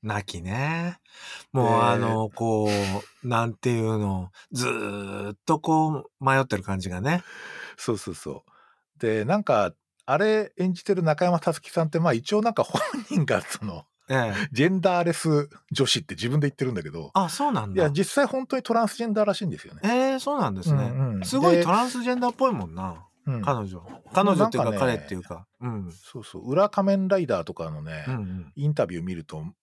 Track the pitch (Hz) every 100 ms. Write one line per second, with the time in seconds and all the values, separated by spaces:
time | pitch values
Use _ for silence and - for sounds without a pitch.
0 | 110 104 98 87 87 110 143 165 170 175
1 | _ - - - - 135 120 117 120 117
2 | 117 113 110 - 117 110 107 104 101 98
3 | - _ 127 117 117 110 127 120 110 110
4 | 104 95 92 - - 123 123 120 107 101
5 | 101 101 101 104 - 160 - 160 156 151
6 | - _ 135 135 131 104 95 95 92 90
7 | 117 175 - - - - - - - 107
8 | - 85 - 69 _ _ _ _ _ _
9 | 117 110 107 202 208 120 95 - _ _
10 | - 143 214 220 208 - 185 175 - 190
11 | 165 147 180 170 - 156 - - 160 160
12 | 165 117 - 208 226 220 - - 605 349
13 | 220 247 147 110 - - 107 85 - _
14 | _ 131 117 101 104 113 165 190 180 175
15 | 175 165 165 151 147 - _ 147 131 -
16 | 85 87 117 147 143 - 131 110 78 78
17 | 78 - 180 - 294 214 104 98 160 143
18 | - - 285 262 262 269 - 233 220 -
19 | 233 214 208 196 185 80 - - 202 240
20 | 262 269 277 294 156 98 170 143 131 127
21 | 135 104 185 262 330 175 170 196 247 247
22 | 240 247 247 233 262 190 90 82 95 85
23 | - _ - 123 107 127 101 90 - -
24 | - - 202 185 214 226 117 104 131 113
25 | - 92 - 85 92 _ 123 110 92 85
26 | - 127 107 95 120 147 202 202 196 196
27 | 185 190 160 101 80 87 80 78 76 78
28 | 131 127 98 92 80 - 147 147 104 87
29 | 87 90 78 80 78 -